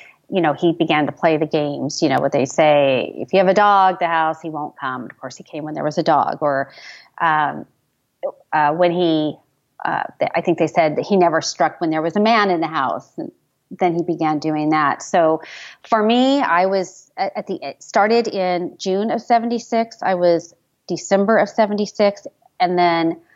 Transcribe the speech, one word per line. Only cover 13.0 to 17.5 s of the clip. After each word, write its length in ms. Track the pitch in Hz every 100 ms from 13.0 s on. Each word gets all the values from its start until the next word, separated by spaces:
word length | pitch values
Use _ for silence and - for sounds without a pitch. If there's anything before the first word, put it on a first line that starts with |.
| - -
And 140 | - - _ _ -
then 240 | - 180
he 80 | 170
began 380 | 170 165 156 151
doing 300 | 156 151 151
that. 300 | 156 143 -
So 420 | - 185 160 160 - - - -
for 180 | - 220
me, 380 | 214 247 262 285
I 260 | 254 170 190
was 420 | 196 185 - _ -
at, 160 | 190 214
at 100 |
the, 140 | 196